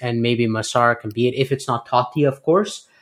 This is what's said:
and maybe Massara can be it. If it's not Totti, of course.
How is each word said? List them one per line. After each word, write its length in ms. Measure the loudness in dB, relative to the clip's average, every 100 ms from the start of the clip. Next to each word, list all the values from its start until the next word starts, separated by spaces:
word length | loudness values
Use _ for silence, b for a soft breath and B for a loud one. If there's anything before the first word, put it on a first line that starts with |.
and 200 | -6 -2
maybe 240 | 0 0 0
Massara 520 | 0 -2 2 4 2
can 100 | -4
be 180 | -2 -2
it. 60 | 0
If 160 | -2
it's 160 | -2 -2
not 200 | -4 0
Totti, 400 | 0 0 0 -2
of 160 | 0
course. 440 | 0 2 0 -8 -18 b